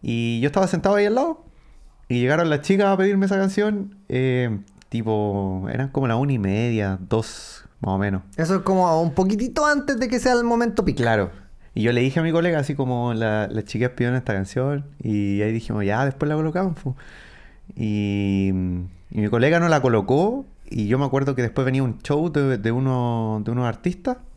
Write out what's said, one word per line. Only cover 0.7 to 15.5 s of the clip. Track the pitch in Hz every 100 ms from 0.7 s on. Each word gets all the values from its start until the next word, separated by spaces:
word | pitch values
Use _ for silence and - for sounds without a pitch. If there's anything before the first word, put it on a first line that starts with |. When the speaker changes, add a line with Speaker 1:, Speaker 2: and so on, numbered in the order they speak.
| 185 196 208
Speaker 1:
ahí | 208
al | 226
lado | 320 320 - - - - - - -
y | 123
llegaron | 120 156 170
las | 147
chicas | 143 196 202
a | 190
pedirme | 190 196 196
esa | 196
canción, | 196 190 208 208 196 - _
eh, | 127 131 127 123 104 101 - -
tipo, | 117 110 107 104 101 98 92 95
eran | 117 135
como | 139 135
las | 113
una | 143
y | 131
media, | 98 101 120 113 101 95 92
dos, | 107 110 - - - - _
más | -
o | 95
menos. | 143 95 - -
Speaker 2:
Eso | 160 190
es |
como | 185 190 180 160
un | 170
poquitito | 143 190 208 202 202 302
antes | 294 285 262
de | 247
que | 240
sea | 254
el | 240 240
momento | 233 233 220 190
pico. | -
Speaker 1:
Claro. | 117 110 92 - - - - -
Y |
yo | 110
le | 120
dije | 127 135
a |
mi | 165
colega, | 160 175 160
así | 135
como | 147 131 123 120
la, | 113 113 107 104
las | 110 104
chicas | - 123
pidieron | - 120 127
esta | 123
canción, | 101 95 - 131 143 143 -
y | 117 104 101 101
ahí | 104